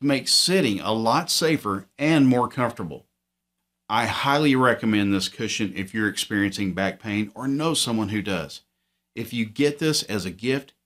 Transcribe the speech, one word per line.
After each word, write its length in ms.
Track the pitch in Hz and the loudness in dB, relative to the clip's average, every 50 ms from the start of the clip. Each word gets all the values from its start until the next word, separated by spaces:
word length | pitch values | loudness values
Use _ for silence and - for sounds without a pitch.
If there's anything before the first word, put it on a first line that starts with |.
to 60 | 135 | 0
make 200 | 143 139 131 - | 0 0 0 0
sitting 540 | - - - - - 185 190 147 117 101 87 | 0 2 2 2 4 2 2 2 2 0 0
a 100 | 71 101 | 0 -2
lot 380 | 110 113 113 113 123 160 175 - | 0 2 2 2 2 2 0 0
safer 580 | - - 170 160 156 147 - 104 98 98 - _ _ | -2 0 2 2 2 2 0 -2 -4 -4 -6 _ _
and 300 | - 143 156 165 151 135 | -2 0 2 4 6 6
more 220 | 127 127 123 120 120 | 6 6 4 2 0
comfortable. 560 | - 135 123 117 - - 95 78 69 - - _ _ _ _ _ _ _ _ _ _ _ _ _ _ _ _ - | 0 -2 -2 -2 -2 -6 -10 -10 -10 -14 -16 _ _ _ _ _ _ _ _ _ _ _ _ _ _ _ _ -2
I 160 | 107 117 117 | 0 0 0
highly 500 | 101 101 - - 139 139 151 156 143 131 | 0 -2 -2 0 2 2 4 4 4 4
recommend 580 | 127 127 123 113 - 117 110 107 104 101 101 98 | 4 4 4 2 2 2 2 2 2 2 2 0
this 160 | 95 92 - | 0 -2 -4
cushion 440 | - - 113 107 - - 107 95 90 | -6 -6 -6 -6 -4 -4 -4 -6 -6
if 180 | 95 95 - - | -8 -10 -6 -4
you're 140 | 110 107 | -2 -2
experiencing 680 | 101 95 - - - 110 101 101 98 98 - 101 95 85 | -2 -2 -4 -6 -2 0 0 0 0 0 -2 -4 -4 -2
back 260 | 95 98 95 - - | 0 -2 -2 -2 -6
pain 320 | - 107 101 107 107 104 - | -8 -4 -4 -4 -4 -4 -8
or 120 | 110 127 | -8 -6
know 260 | 135 139 147 156 160 151 | -4 -2 -2 -2 -2 0
someone 360 | - - 123 113 110 107 95 | -2 -2 -2 -2 -2 -2 -2
who 120 | 107 107 | -2 -4
does. 400 | 95 104 95 82 76 69 - - _ _ _ _ _ _ _ _ _ _ - | -2 -2 -4 -4 -4 -8 -12 -18 _ _ _ _ _ _ _ _ _ _ -12
If 180 | 113 113 - 123 | -12 -12 -8 -4
you 120 | 117 113 | -4 -4
get 340 | 107 107 - 143 147 147 - | -4 0 2 2 2 2 0
this 240 | 160 156 151 - - | 0 0 0 0 -2
as 220 | - 104 101 87 | -2 -4 -4 -4
a 60 | 92 | -6
gift, 420 | 85 92 113 127 135 139 135 - _ _ _ | -8 -6 -2 -2 -2 -2 -4 -10 _ _ _